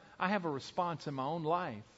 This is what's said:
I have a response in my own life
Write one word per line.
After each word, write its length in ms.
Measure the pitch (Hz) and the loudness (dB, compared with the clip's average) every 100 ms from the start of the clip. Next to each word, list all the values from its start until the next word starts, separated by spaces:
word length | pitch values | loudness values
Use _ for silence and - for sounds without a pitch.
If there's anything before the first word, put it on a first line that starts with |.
| - - | -10 -2
I 80 | 185 | 2
have 180 | 208 170 | 2 2
a 40 | |
response 580 | 135 - - 175 165 156 | -2 -4 0 0 0 -4
in 60 | |
my 100 | 135 | -2
own 200 | 135 170 | 0 0
life 400 | 156 175 175 107 - | 2 2 0 -6 -12